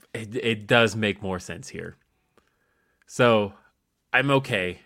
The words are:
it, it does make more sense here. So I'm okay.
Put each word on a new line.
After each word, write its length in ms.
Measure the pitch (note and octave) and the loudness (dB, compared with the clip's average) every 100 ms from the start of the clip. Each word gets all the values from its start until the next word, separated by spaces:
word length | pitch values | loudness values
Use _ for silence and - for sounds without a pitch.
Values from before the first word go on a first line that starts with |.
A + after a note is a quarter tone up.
| _ | _
it, 220 | A#2 A2 A2 | -12 -10 -6
it 320 | A#2+ A2 G2+ | -4 -4 2
does 280 | A#2+ A2+ A2 | 4 4 2
make 260 | G#2 F#2+ | -2 -2
more 180 | G2 F#2 | -6 -8
sense 300 | - F2 - | -8 -14 -14
here. 260 | F2 F2 - _ _ _ _ _ _ _ _ _ _ _ | -14 -14 -16 _ _ _ _ _ _ _ _ _ _ _
So 460 | - B2 A2 G2+ - _ _ _ _ _ | 2 4 4 2 -6 _ _ _ _ _
I'm 180 | B2 C#3 | 0 2
okay. 480 | C#3 C#3 A2+ F2+ E2+ | 0 0 -2 -2 -8